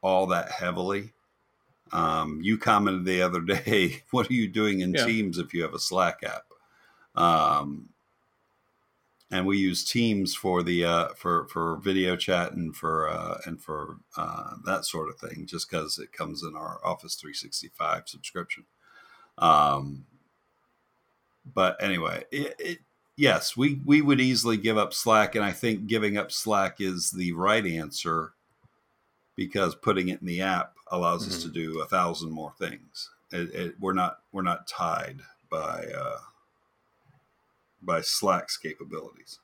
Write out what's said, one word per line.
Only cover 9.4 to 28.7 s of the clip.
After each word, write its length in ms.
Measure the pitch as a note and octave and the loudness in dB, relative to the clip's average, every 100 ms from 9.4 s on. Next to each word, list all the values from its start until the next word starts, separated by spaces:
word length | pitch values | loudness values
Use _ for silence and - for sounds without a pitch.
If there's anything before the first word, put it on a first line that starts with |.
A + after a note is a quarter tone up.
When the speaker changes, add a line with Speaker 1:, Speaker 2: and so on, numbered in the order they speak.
| F#2+ | 2
Speaker 1:
we 120 | G2+ | 4
use 260 | F#2+ F2 | 2 0
Teams 500 | - A#2+ A#2 G#2 F2+ - | 0 2 2 2 0 -2
for 280 | F#2+ F2 | 2 2
the, 220 | F2 F2 E2+ | 2 2 4
uh, 220 | E2+ E2 | 2 0
for, 380 | - F2 E2+ C#2 | -2 0 0 0
for 260 | E2+ E2 D#2 | -4 -2 -2
video 380 | G2 F#2+ F2+ F2+ | 0 2 2 0
chat 380 | - F2+ F2 | 2 2 0
and 220 | - E2 D#2+ | -4 -6 -4
for, 340 | E2 D#2+ D#2 | -2 0 0
uh, 300 | D#2+ E2 E2+ F2 | -4 -6 -8 -10
and 160 | D#2+ | -12
for, 360 | - D#2 D#2 D#2+ _ - | -10 -10 -10 -14 _ -8
uh, 380 | D#2+ D#2+ - - - | -8 -8 -10 -10 -4
that 200 | F#2+ - | -4 -2
sort 240 | E2 D#2 | -6 -6
of 80 | - | -10
thing, 280 | D#2+ E2 D#2+ | -12 -12 -10
just 240 | E2+ - | -8 -6
'cause 300 | E2+ D#2 - | -6 -6 -8
it 140 | - | -10
comes 300 | - D#2+ D2+ | -10 -10 -8
in 120 | E2 D2+ | -10 -10
our 240 | E2 E2+ F2 | -12 -6 -6
Office 300 | E2 E2+ - | -6 -8 -12
three 180 | D2+ | -10
sixty-five 760 | D2 - - - - D#2+ E2 - | -12 -8 -10 -10 -6 -4 -4 -6
subscription. 580 | - - F2+ E2+ - - _ _ - - - - - | -14 -10 -10 -8 -10 -14 _ _ -20 -20 -20 -20 0
Um, 680 | E2 D#2 D2 C#2 C#2 C#2 C2+ _ _ _ _ _ _ _ _ _ _ _ _ _ - | 6 6 6 2 -4 -12 -18 _ _ _ _ _ _ _ _ _ _ _ _ _ -8
but 280 | G2 F#2 - | 2 2 2
anyway, 420 | G2 F#2 D#2+ E2+ - | -2 0 -2 -4 -6
it, 240 | C#3+ D3 - | -6 -6 -6
it, 200 | F3 E3+ _ _ _ - | -8 -8 _ _ _ 2
yes, 420 | C#3 E2 - - | 4 4 0 2
we, 240 | C#3+ C#3 C3+ | 2 2 6
we 160 | D3+ | 6
would 200 | C#3+ C3+ | 8 4
easily 360 | B2+ A#2+ A#2 A2 | 4 4 2 2
give 200 | A2+ G#2+ | 2 2
up 160 | G#2 | 2
Slack, 420 | - A#2 A2 G#2 A2+ | 0 4 6 6 2
and 80 | |
I 80 | G2+ | 0
think 360 | F2+ A#2+ G#2+ G#2 | 0 -2 -2 0
giving 300 | A2+ G#2 G#2 | 0 2 0
up 140 | G2 | -2
Slack 480 | - A2 G#2 F#2+ - | -4 0 2 2 0
is 320 | G2 F2+ E2 | -4 -2 -4
the 200 | F#2 F2+ | -2 -2
right 320 | E2+ F#2+ A2 G2 | 2 4 4 2
answer. 680 | E2 D2+ - E2+ E2 D#2+ _ _ _ _ | -4 -6 -6 -2 -2 -4 _ _ _ _